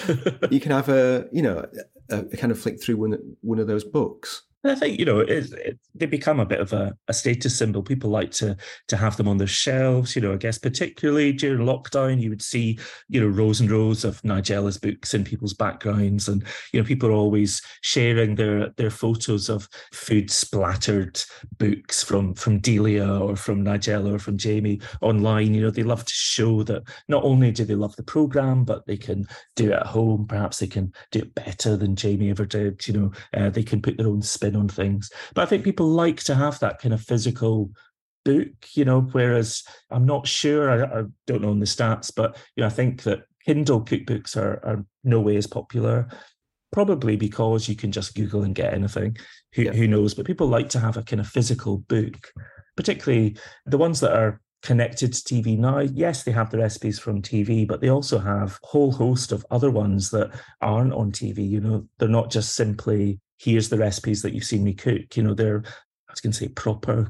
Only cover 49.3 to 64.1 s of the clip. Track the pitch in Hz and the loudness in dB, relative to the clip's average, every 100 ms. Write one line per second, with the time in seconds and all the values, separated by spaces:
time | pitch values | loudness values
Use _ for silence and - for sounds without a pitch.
49.3 | - _ - 117 110 113 107 104 - 101 | -20 _ -2 0 2 4 4 2 0 -4
50.3 | 185 147 117 - 127 113 113 113 110 98 | 0 2 2 0 0 0 -2 -4 -4 -2
51.3 | - 113 117 - 98 - 113 110 - - | 0 0 0 -2 -4 0 0 0 -6 -16
52.3 | - - - - - - 185 - 123 107 | -20 -20 -20 -14 -6 -4 -4 0 2 2
53.3 | 104 - - - 139 165 151 131 - 110 | 0 -12 -16 -2 2 2 2 2 4 2
54.3 | 104 _ _ - 120 117 - 123 123 - | -2 _ _ 0 2 2 0 -2 -2 -4
55.3 | 123 110 110 123 139 143 135 170 170 - | -2 0 2 2 2 0 0 -2 -2 -2
56.3 | 113 110 110 110 107 110 104 - 101 101 | 0 0 0 -2 -2 -6 -6 -4 -4 -2
57.3 | 107 104 113 110 98 127 131 139 113 95 | -2 0 0 0 0 2 2 2 -2 0
58.3 | 101 101 - - 147 139 131 123 123 - | -2 -2 -6 -2 2 4 4 2 0 0
59.3 | 113 - 123 139 117 104 98 95 107 104 | -6 -2 0 2 2 2 0 0 -2 -2
60.3 | - - - 110 107 127 131 107 - 104 | -6 -20 -6 -2 2 2 0 -2 -4 -6
61.3 | 101 98 104 107 110 107 - 113 113 104 | -4 -2 0 0 -2 -4 -2 2 2 2
62.3 | 113 107 - 113 101 - 104 101 98 _ | -2 -2 -2 -2 -2 -2 0 0 -2 _
63.3 | _ - 113 107 107 107 95 - | _ 2 2 2 0 0 -2 -2